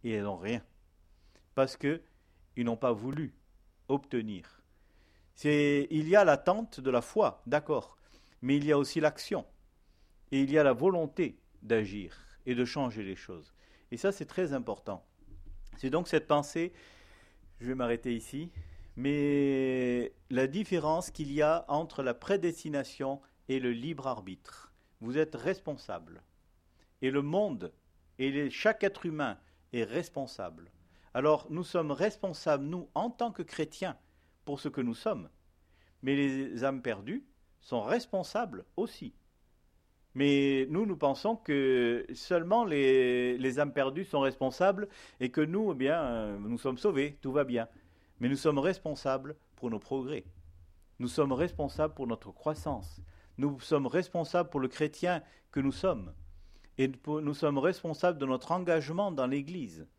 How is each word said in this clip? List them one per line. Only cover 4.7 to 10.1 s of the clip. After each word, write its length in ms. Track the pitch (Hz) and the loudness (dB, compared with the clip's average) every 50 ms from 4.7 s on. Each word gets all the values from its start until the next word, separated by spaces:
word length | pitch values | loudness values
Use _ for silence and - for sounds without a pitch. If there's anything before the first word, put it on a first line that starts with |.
| _ _ _ _ _ _ _ _ _ _ _ _ _ | _ _ _ _ _ _ _ _ _ _ _ _ _
C'est, 540 | - - 151 147 147 147 147 143 143 143 - | -2 2 4 4 6 6 6 4 4 2 2
il 200 | 160 156 151 156 | 0 0 2 8
y 60 | 185 | 8
a 100 | 208 202 | 8 10
l'attente 540 | 170 147 139 - - 185 214 233 - - - | 10 8 6 6 2 2 2 0 -8 -10 -4
de 120 | 131 131 | -2 2
la 100 | 127 120 | 2 2
foi, 400 | 117 - - 214 214 139 - - - 120 | 2 2 2 2 2 2 2 -2 -6 0
d'accord. 500 | 127 151 147 - 156 127 - - - _ _ _ - - _ _ _ _ | 0 0 2 2 -2 -2 -2 -6 -16 _ _ _ -20 -20 _ _ _ _
Mais 160 | - 127 139 147 | -2 0 0 2
il 80 | 147 | 4
y 60 | 147 | 4
a 60 | 151 143 | 4 4
aussi 220 | 143 139 - 165 | 4 2 0 2
l'action. 460 | 151 151 147 - - - 208 165 165 - - _ _ _ _ _ _ _ _ _ _ _ | 2 2 2 0 -8 -4 -4 -6 -6 -8 -18 _ _ _ _ _ _ _ _ _ _ _